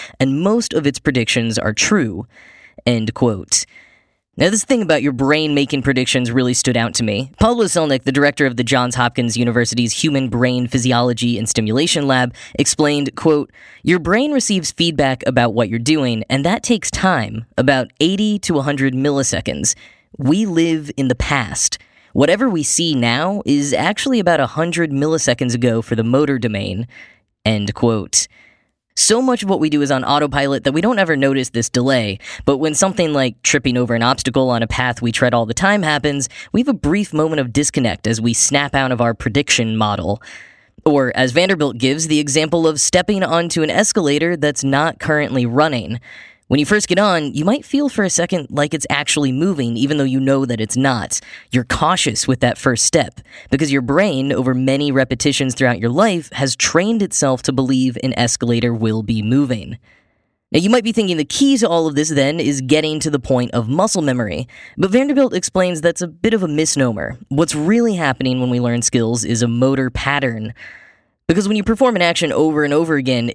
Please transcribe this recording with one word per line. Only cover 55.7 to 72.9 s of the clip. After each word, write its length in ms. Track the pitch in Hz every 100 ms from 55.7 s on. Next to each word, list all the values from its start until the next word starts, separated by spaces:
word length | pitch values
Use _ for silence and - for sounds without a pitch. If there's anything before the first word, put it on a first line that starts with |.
| 98
your 140 | 117
life, 400 | 143 220 175 -
has 220 | - 135 -
trained 480 | - 165 208 226
itself 400 | 190 - 139 127
to 80 | -
believe 480 | 131 131 131 131 120
an 160 | 131 -
escalator 560 | 120 - 120 117 120
will 300 | 113 110 110
be 180 | 107 110
moving. 560 | 107 135 135 110 - 113 _ _ _ _ _ _ -
Now, 80 | 160
you 120 | 196
might 120 | 247
be 80 | 220
thinking 260 | 226 190 165
the 60 |
key 320 | 143 - 277 254
to 100 | 202
all 160 | 170 160
of 80 |
this, 160 | 143 151
then, 300 | 139 135 170
is 220 | 139 139
getting 380 | 127 151 156 156
to 100 | 156
the 80 | 143
point 320 | - 127 123
of 180 | 120 113
muscle 320 | 156 196 185
memory, 460 | 143 123 104 76 123 - - -
but 140 | 185
Vanderbilt 460 | 240 285 277 262 185
explains 460 | - 190 185 160
that's 200 | 170 165
a 60 | 175
bit 260 | 156 226
of 80 | 226
a 60 | 170
misnomer. 720 | 147 160 143 127 101 60 - -
What's 260 | 139 170
really 400 | 151 160 233 233
happening 480 | 180 143 - 131 127
when 80 | 127
we 100 | 123
learn 220 | 120 120
skills 420 | - 123 113 120
is 200 | 78 113
a 40 | 120
motor 440 | 120 131 135 131
pattern. 640 | - 139 143 131 113 110 - - - - _ _ _ -
Because 200 | 170 196
when 100 | 214
you 60 |
perform 320 | 196 220 254 202
an 60 |
action 320 | 175 165 156
over 300 | 120 156 151
and 100 | 147
over 220 | 147 165